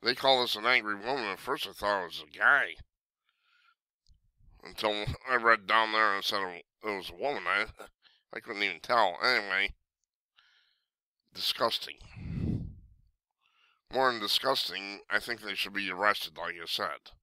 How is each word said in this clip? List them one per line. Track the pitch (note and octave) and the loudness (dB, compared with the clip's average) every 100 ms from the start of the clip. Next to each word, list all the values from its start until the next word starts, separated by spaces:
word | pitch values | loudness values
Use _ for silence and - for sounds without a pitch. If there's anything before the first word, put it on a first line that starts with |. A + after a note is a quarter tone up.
they | A2+ C3 | 0 2
call | C3+ C3+ | 6 6
this | A#2+ G#2 | 4 0
an | A2 | 2
angry | B2+ G#2+ G2+ | 2 2 -4
woman. | G#2+ C#3 G#2+ | -2 -2 -2
At | F#2+ | -4
first | - C#3+ - | -4 -6 -6
I | |
thought | F#2+ G#2 G2+ | -4 0 0
it | E2+ | -2
was | D#2+ D#2 | -10 -14
a | - | 0
guy. | G#2+ C#3 A2 E2 - _ _ _ _ _ _ _ _ _ _ _ _ - _ _ - - | 4 4 2 -6 -20 _ _ _ _ _ _ _ _ _ _ _ _ -20 _ _ -20 -20
Until | - F#2+ G#2+ G#2 G#2 - B2+ | -18 -4 -2 -2 -4 -6 0
I | B2+ | 4
read | A2+ A2+ F#2+ | 6 4 4
down | A2 A2 | 4 4
there | A2 A2 G2 | 4 4 2
and | |
said | - G#2 | 0 -2
it | F#2+ F2 - _ | -4 -8 -16 _
was | G#2+ G2+ F2 | -4 -4 -6
a | E2+ | -6
woman. | B2+ C3 F2 | -4 -2 0
I, | G2 G#2+ - G#2+ _ _ _ _ - | 0 0 -6 -20 _ _ _ _ -16
I | |
couldn't | - G#2 | -10 -2
even | G2+ E2+ | -2 -2
tell. | - A#2+ G2+ E2+ | 2 4 4 4
Anyway. | B2 B2 G2+ F#2+ G2 - _ _ _ _ _ _ _ _ _ _ _ _ _ _ _ - | 2 2 2 0 0 -4 _ _ _ _ _ _ _ _ _ _ _ _ _ _ _ -6
Disgusting. | - - A#2+ - - D2+ - - - - - - - - - - _ _ _ _ _ _ _ _ _ | -4 0 0 0 -8 -14 -18 -14 -10 -6 -4 -4 -6 -14 -20 -20 _ _ _ _ _ _ _ _ _
More | B2 C3 | 2 2
than | A#2 | 2
disgusting, | G2+ - C3 C3+ - F2+ G2 G2+ - | -2 0 0 0 -2 -6 -8 -10 -2
I | G#2 | -2
think | A2 A#2 | -2 -8
they | G#2+ | -6
should | G2 G2 | -6 -4
be | G2 G2 | -4 -4
arrested, | F2+ G#2 G2+ - D#2+ | 2 2 2 -2 -8
like | E2+ F2 | -8 -8
I | E2 | -6
said. | - G2 C#2 - - | -4 -4 -6 -12 -20